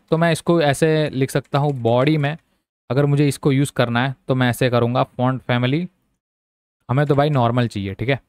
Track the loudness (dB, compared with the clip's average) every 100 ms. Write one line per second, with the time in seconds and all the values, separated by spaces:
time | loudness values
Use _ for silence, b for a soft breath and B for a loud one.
0 | -4 0 0 0 0 2 2 2 2 2
1 | 0 -2 -2 -4 -2 -2 -2 0 0 2
2 | 2 0 -2 -6 _ _ _ _ -4 0
3 | 2 2 0 0 0 0 0 -2 -2 -2
4 | -4 -4 -4 0 0 0 0 2 0 0
5 | -4 -2 -4 -2 -4 -2 0 -2 -6 _
6 | _ _ _ _ _ _ _ _ -4 0
7 | 2 2 2 2 2 0 -2 -4 -8 -6
8 | -4 -4